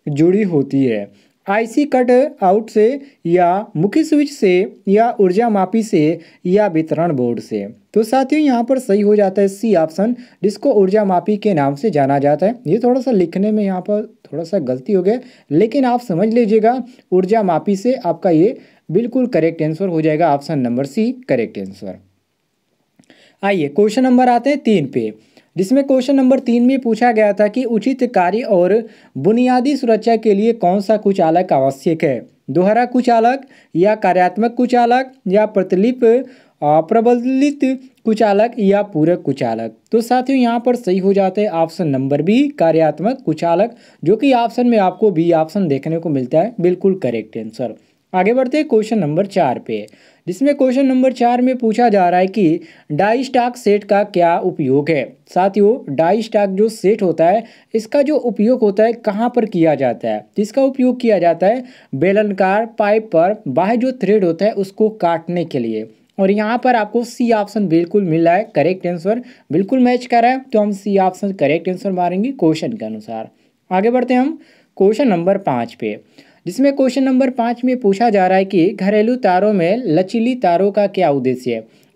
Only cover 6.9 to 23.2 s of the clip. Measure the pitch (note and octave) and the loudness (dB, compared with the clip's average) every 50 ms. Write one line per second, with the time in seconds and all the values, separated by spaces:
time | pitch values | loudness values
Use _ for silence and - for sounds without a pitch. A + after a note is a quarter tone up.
6.9 | D3+ C#3 E3 F3 D#3+ C3 B2 A#2+ A#2+ G#2+ G#2+ - A2+ G#2 G2+ G2+ - _ _ _ | -2 -2 0 0 0 0 -2 -2 -4 -6 -8 -8 -8 -8 -8 -8 -12 _ _ _
7.9 | - G#3 A3+ A3+ - C4 C4+ C4 D4+ D4+ D#4 C#4+ B3 A#3 A#3+ A#3+ C4+ C4 B3+ - | 0 0 0 2 2 0 0 0 0 0 2 2 0 0 0 -2 -2 -4 -2 0
8.9 | G3 G#3 G#3 G3+ G#3+ G#3 G3+ F#3+ F#3+ G#3 G3+ G3 G3 - - A3+ G#3 E3 D#3+ D#3+ | 0 2 2 2 2 4 2 2 2 0 0 0 0 -2 -2 0 2 2 0 0
9.9 | - - G3 A#3 B3 - - - _ - - G#3 G#3 - - C#4+ A#3+ G#3+ G3 F#3 | -2 -2 -2 -2 -2 -6 -8 -20 _ -4 -4 -4 -4 -2 -2 0 2 2 2 2
10.9 | F#3+ G#3+ G#3+ G3 F#3 F3 E3+ G#3 G#3+ G3+ G#3 G#3+ G3 D3+ C#3 C#3 C#3+ C#3+ - A3+ | 2 0 0 2 0 -2 0 -2 -2 -2 0 0 0 0 0 0 -2 -2 -4 -2
11.9 | E3 D3 C#3 C3+ C#3 C#3+ C3+ C#3+ D3 D3 F3+ G3+ B3 A#3 - D3+ E3 A#3 A#3 A#3+ | 0 0 0 2 0 0 2 0 0 2 0 -2 -2 -4 -4 -2 -2 0 2 0
12.9 | B3 C4+ B3 C#4 B3 F#3+ F3+ E3 - F#3 G3 G#3+ G#3+ G#3+ G#3 G3 F#3+ F3+ F3+ - | 0 0 0 0 0 0 0 0 -2 -2 -2 -2 0 -2 -2 -2 -4 -4 -4 -4
13.9 | G#3 G#3 A3 - _ _ _ - - D3 E3+ E3 - G3 D3+ A#2+ B2+ B2+ B2+ - | -4 -4 -4 -8 _ _ _ -12 -10 -10 -8 -4 -4 -4 -2 -2 -4 -6 -4 -2
14.9 | G#3 F#3 F3 F#3+ A3+ B3+ B3 - - _ _ - C#3+ D#3 G#3 A#3 A3+ C#4+ C4 B3 | 0 0 2 0 -2 -2 -4 -12 -20 _ _ -2 0 0 0 0 0 0 0 0
15.9 | A#3+ A#3+ A#3+ - F3+ D#3+ G3+ A3+ A3 A#3+ A#3+ G3+ G#3+ A3 G3+ A3+ B3 C4+ B3 - | 0 -2 -2 -4 -2 0 0 0 2 2 2 2 2 2 2 2 0 0 -4 -10
16.9 | - _ _ - - F3+ F#3 F3+ G#3+ A3+ G#3+ F#3 E3 D#3 D#3 - G3+ F#3+ - B3 | -16 _ _ -2 0 0 2 2 0 0 2 0 0 -2 0 -2 -4 -2 0 -2
17.9 | C4 B3+ - F3 E3 E3 - G3 E3+ D#3 E3+ A3 C4 - - _ _ _ _ - | -2 -2 -2 -4 -4 -2 0 2 2 4 2 2 0 -4 -14 _ _ _ _ -4
18.9 | D#3 F#3+ A#3 A#3+ - C4 B3+ A#3+ B3+ E3+ D#3 E3 E3 E3 D#3 D3+ D#3+ D#3+ G3 F#3+ | -2 -2 -2 -2 -2 -2 -2 0 0 0 0 0 -2 -2 -4 -4 -4 -4 -4 -4
19.9 | E3+ D#3+ D#3 D#3 D3+ D3+ F3 E3 C#3+ C#3+ C#3+ - D#3+ C#3+ B2 A#2+ A#2+ B2 C#3 C#3 | -2 -2 0 0 0 2 2 2 0 0 -2 -4 -4 -4 -2 -2 -2 -4 -4 -4
20.9 | - - G#3+ A#3+ C4 - - - C#3 A#2+ A2 G#2 - G#2+ G2 F#2+ G2 - G#2+ G2 | -4 -4 -2 -2 -4 -6 -4 -4 -2 -2 -2 -4 -6 -10 -12 -12 -14 -16 -16 -16
21.9 | F#2 F#2+ _ _ _ _ _ _ _ _ _ _ _ _ _ _ _ _ _ _ | -16 -16 _ _ _ _ _ _ _ _ _ _ _ _ _ _ _ _ _ _
22.9 | _ _ _ _ _ _ | _ _ _ _ _ _